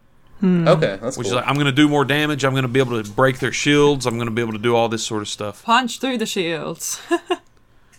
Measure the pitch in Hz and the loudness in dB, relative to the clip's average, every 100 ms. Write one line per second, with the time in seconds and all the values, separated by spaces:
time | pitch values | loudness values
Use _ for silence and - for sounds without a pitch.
0 | _ _ _ - 185 175 160 156 123 98 | _ _ _ -2 2 4 4 4 2 -2
1 | 113 - - 123 120 139 143 135 151 147 | -8 -6 -4 -2 0 0 2 4 4 4
2 | 127 147 151 143 135 135 127 131 127 117 | 2 0 0 0 0 0 0 0 0 -2
3 | 104 101 131 131 123 - 143 147 143 139 | -4 2 2 2 -4 -2 2 4 4 2
4 | 123 113 117 110 113 107 120 117 113 110 | -2 -2 -2 -2 -2 -2 0 2 2 -2
5 | - 107 104 - 104 - - 233 247 - | -4 -6 -6 -8 -8 -8 0 0 0 -4
6 | 269 247 220 202 170 160 147 165 - - | -4 -4 -4 -4 -4 -4 -8 -10 -10 -10
7 | - 339 - 349 - _ _ _ _ | -4 -4 -2 -8 -8 _ _ _ _